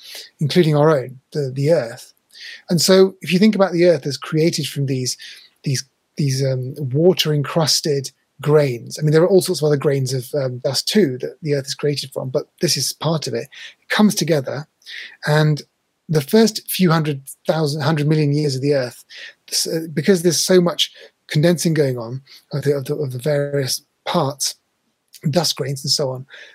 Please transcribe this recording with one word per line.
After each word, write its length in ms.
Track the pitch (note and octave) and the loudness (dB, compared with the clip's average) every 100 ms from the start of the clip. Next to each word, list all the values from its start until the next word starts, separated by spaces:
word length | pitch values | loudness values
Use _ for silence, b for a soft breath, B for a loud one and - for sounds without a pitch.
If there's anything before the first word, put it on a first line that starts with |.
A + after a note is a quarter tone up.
| B B B B | B B B B
including 360 | C#3+ F3+ D#3 D3 | 0 2 4 4
our 140 | D3+ | 4
own, 300 | D3 A#2+ C3 _ | 2 -2 -12 _
the, 200 | D#3 C3+ | -6 -6
the 160 | C3 C#3+ | -2 2
Earth. 440 | G3 A2+ A#2+ - _ _ B B B B | 2 0 -10 -20 _ _ B B B B
And 100 | E3+ | 0
so 360 | - F#3+ F#3+ - | 4 6 6 2
if 120 | D3 | -2
you 60 | F3 | 2
think 160 | A3 | 4
about 180 | G#3 F#3 | 4 2
the 140 | E3+ F3 | 4 4
Earth 200 | D3+ D3 | 4 0
as 100 | C3 | -8
created 500 | - D#3 E3 E3+ C3+ | -4 0 0 0 -4
from 200 | C#3+ C3+ | -4 -4
these, 300 | C3 B2 - B B B B | -4 -4 -8 B B B B
these, 220 | - B2+ - _ _ - | -4 -4 -6 _ _ -4
these, 280 | C#3+ C3 | -2 0
um, 300 | C3+ C3 B2+ C#3 | -2 -4 -6 -8
water-encrusted 1300 | C3+ C#3+ F3+ E3+ D#3 D3 C3+ E3+ D3+ - D#3+ C#3 C3+ - _ - | -4 2 4 4 2 0 0 0 0 0 -2 -4 -6 -14 _ -6
grains, 580 | C#3 D3+ C#3+ A#2 B2 - | 2 4 4 -2 -10 -4
I 40 | |
mean, 100 | D3+ | 2
there 100 | D#3+ | 4
are 60 | F3+ | 6
all 140 | F#3+ | 4
sorts 180 | F3+ D3+ | 2 0
of 60 | D3+ | 0
other 100 | D3 | 0
grains 360 | D3 C#3 B2+ | 0 0 -2
of, 220 | C3 - | -4 -6
um, 240 | D3 C3 B2 | -4 -4 -4
dust 300 | C#3+ B2 - | -4 -4 0
too 280 | G#3+ D3+ B2+ | 2 2 0
that 180 | - - | -8 -8
the 120 | D#3 | -4
Earth 120 | C#3+ C3+ | -2 -4
is 80 | - | -4
created 360 | D3 C#3 C3 | -4 -4 -8
from, 180 | - C3+ | -10 -6
but 180 | - - - | -6 -6 -4
this 160 | E3 C#3+ | -2 -2
is 160 | - | -4
part 360 | - D3+ E3 C3 | -4 -2 -2 -4
of 60 | |
it. 140 | A#2 A#2+ B B B | -8 -8 B B B
It 60 | - | -4
comes 280 | - G#3 - | 2 4 2
together, 500 | D#3 D#3 B2 B2 D3+ _ - B B B - | 0 0 -2 -8 -10 _ -20 B B B 0
and 360 | D3+ D3+ D3 - _ _ _ - | 2 2 0 -4 _ _ _ -2
the 140 | D#3 | -2
first 460 | C3+ A3 A3 G#3+ - | 2 4 4 2 -6
few 200 | - F3+ | 0 2
hundred 320 | E3 D3+ C#3 - - - | 2 0 -6 -10 -8 -4
thousand, 360 | D#3+ D3+ D3+ | 0 -2 -2
hundred 260 | C#3 D#3 D3 | -2 0 2
million 240 | D#3 D3 | 2 2
years 240 | C#3+ D3 C3 | 0 0 -2
of 60 | |
the 100 | C#3+ | 0
Earth, 320 | C#3+ B2+ - - B B B - | 0 -2 -8 -20 B B B -8
s-, 160 | - F3 | -6 -4
uh, 200 | E3 E3 | -6 -6
because 300 | D3+ F3 F#3 | -2 2 2
there's 200 | F3 D3+ | 2 0
so 180 | - F#3 | 4 4
much 320 | E3+ - - B B _ - | 4 0 -6 B B _ -4
condensing 480 | D3+ E3+ F3+ E3+ | 2 2 2 0
going 240 | D#3 C#3 B2 | 2 0 -2
on 240 | A#2 C3 - B B | -8 -12 -14 B B
of 80 | C#3+ | -4
the, 120 | C#3 | -2
of 120 | C#3+ C3 | -2 -2
the, 80 | |
of 180 | D3 C#3+ | -4 -6
the 60 | B2 | -4
various 640 | D3+ C#3+ C#3+ C#3+ C3 - _ _ - | -2 -2 -2 -2 -4 -6 _ _ -4
parts, 480 | F3 C#3 C#3 - - _ _ _ _ _ - D#3 | -2 -2 -2 -8 -8 _ _ _ _ _ -6 -2
dust 280 | E3+ D#3 - | 0 0 -2
grains 280 | C3+ C#3 | -6 -6
and 60 | C3 | -4
so 180 | - C3+ | -2 -2
on, 160 | B2+ C3 B B | -6 -12 B B